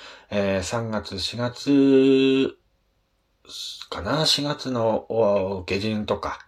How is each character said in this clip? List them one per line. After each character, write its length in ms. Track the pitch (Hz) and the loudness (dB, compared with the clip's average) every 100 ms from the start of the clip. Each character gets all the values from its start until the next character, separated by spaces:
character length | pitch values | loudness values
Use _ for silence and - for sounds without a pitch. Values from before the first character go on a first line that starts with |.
| - - - | -20 -20 -8
え 300 | 104 98 95 | -2 0 -2
ー、 40 | |
三 280 | 87 120 113 | -2 -6 -4
月、 280 | 107 - 98 | -6 -6 -8
四 160 | 90 113 | -8 -4
月 1200 | 123 - 139 139 139 135 135 135 135 135 131 - _ _ _ _ _ _ _ _ - - - - - | -6 -6 2 4 6 6 6 6 4 2 0 -4 _ _ _ _ _ _ _ _ -20 -14 -14 -14 -12
か 120 | - | -10
な、 240 | 92 143 156 | -4 -2 0
四 180 | - | 0
月 280 | 147 147 131 | -2 -4 -4
の、 340 | 123 113 107 - | -2 0 0 -2
お、 540 | 113 104 101 95 95 | 2 4 2 0 -4
下 180 | 90 98 | -4 -4
旬 240 | 110 107 104 | -2 -4 -2
と 140 | 101 | -4
か、 200 | 147 - | -4 -10